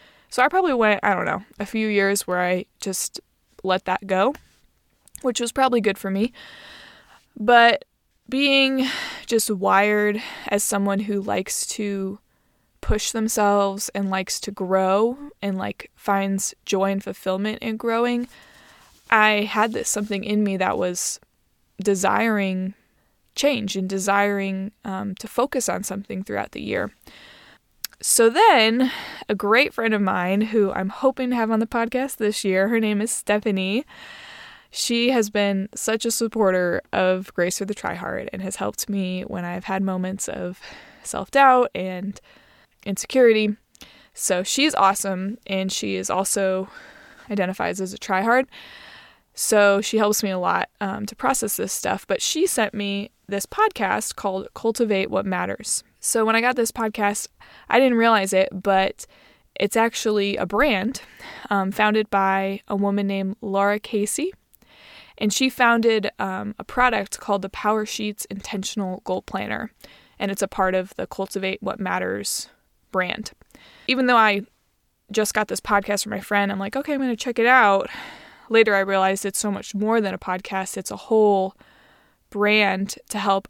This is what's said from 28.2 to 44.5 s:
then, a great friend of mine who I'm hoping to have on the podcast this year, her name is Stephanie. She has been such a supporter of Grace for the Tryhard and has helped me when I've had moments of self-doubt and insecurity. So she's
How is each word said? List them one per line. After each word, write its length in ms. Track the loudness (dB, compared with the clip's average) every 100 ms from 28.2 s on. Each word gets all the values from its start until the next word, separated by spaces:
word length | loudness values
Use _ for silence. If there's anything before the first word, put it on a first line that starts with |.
| 6
then, 600 | 8 8 8 6 4 0 -2 -12 -14 -4
a 60 |
great 400 | -2 4 4 4
friend 180 | 0 0
of 80 | 2
mine 400 | 0 0 0 0
who 300 | 2 2 2
I'm 160 | 0 -6
hoping 420 | 0 0 0 -2
to 60 | 0
have 140 | 0
on 100 | 0
the 60 | 0
podcast 500 | -2 -2 -2 -4 -2
this 280 | -2 0
year, 240 | 0 2 2
her 120 | 2
name 200 | 2 0
is 100 | -2
Stephanie. 720 | -4 0 0 0 -2 -2 -4 -4 -16 -20 -20 -20 -20 -20 -20 _
She 400 | -8 -2 2 2
has 180 | 2 0
been 400 | 0 0 0 -4
such 300 | -6 -4 -2
a 60 | -2
supporter 720 | -2 -2 2 2 4 2 -2 -2
of 400 | 0 2 0 -2
Grace 240 | -2 -2 -2
for 60 |
the 100 | -6
Tryhard 540 | -6 -6 -6 -6 -8 -8
and 100 | -8
has 140 | -8 -6
helped 320 | -6 -6 -6
me 340 | -4 -4 -6
when 220 | -8 -8
I've 200 | -8 -8
had 180 | -6 -4
moments 460 | -2 -2 -6 -6 -8
of 320 | -6 -8 -10 -18 -20 -20 -18
self-doubt 680 | -10 -8 -2 4 6 6 2
and 460 | -2 -8 -6 -8 -10 _ -20 _ _ _ _
insecurity. 720 | -8 -8 0 6 6 6 2 -2 _ _ -20 -20 _
So 280 | -8 -2 -2
she's 320 | 0